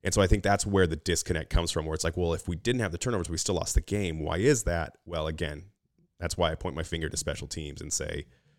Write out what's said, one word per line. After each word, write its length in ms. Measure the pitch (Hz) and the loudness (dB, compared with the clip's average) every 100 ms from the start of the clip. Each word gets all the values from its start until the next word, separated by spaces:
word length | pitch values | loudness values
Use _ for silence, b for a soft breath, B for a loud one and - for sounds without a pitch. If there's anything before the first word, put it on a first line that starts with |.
| 95 | 0
And 80 | |
so 80 | 95 | 4
I 60 | 95 | 6
think 160 | 104 | 6
that's 240 | 98 101 - | 6 2 4
where 180 | 95 90 | 4 4
the 100 | 80 | 2
disconnect 540 | - 85 - 80 - | 0 -2 0 -2 0
comes 220 | 87 85 | 0 0
from, 160 | - 78 | -2 -2
where 80 | 80 | -2
it's 80 | |
like, 120 | 87 87 | -2 0
"Well, 200 | 87 80 | 0 0
if 120 | - | -2
we 80 | 85 | -2
didn't 260 | - 139 | 0 0
have 100 | 104 | -2
the 60 | 85 | -2
turnovers, 280 | 127 110 104 | -2 -2 -2
we 100 | 110 | -2
still 180 | - 90 | 0 0
lost 180 | - | 2
the 80 | - | 0
game. 380 | - 104 95 80 | 0 -2 -2 -2
Why 180 | 76 85 | -2 2
is 260 | 117 135 | 4 4
that?" 340 | 90 85 80 - | 2 -2 -2 -8
Well, 220 | - 82 78 | -6 -4 -2
again, 460 | 80 80 76 92 _ _ _ _ _ | -2 -4 -6 -14 _ _ _ _ _
that's 180 | 90 - | -4 0
why 140 | 82 | 0
I 40 | 80 | 0
point 200 | 92 71 | -4 -4
my 80 | |
finger 260 | 82 82 78 | -4 -2 -2
to 80 | 73 | -4
special 300 | - 71 71 | -4 -6 -8
teams 340 | - 73 71 | -8 -8 -10
and 100 | - | -6
say, 360 | - - - - b b | -4 -4 -6 -8 b b